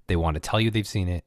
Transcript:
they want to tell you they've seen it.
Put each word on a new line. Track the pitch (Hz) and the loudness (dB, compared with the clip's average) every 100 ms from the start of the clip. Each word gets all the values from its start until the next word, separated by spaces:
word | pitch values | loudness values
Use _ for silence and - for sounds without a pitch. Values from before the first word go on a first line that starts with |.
| - | -2
they | 87 | 0
want | 82 | 2
to | 76 | -2
tell | - 110 | -2 0
you | 113 | 2
they've | 110 101 | 0 -2
seen | 107 90 | -2 -2
it. | 87 | -2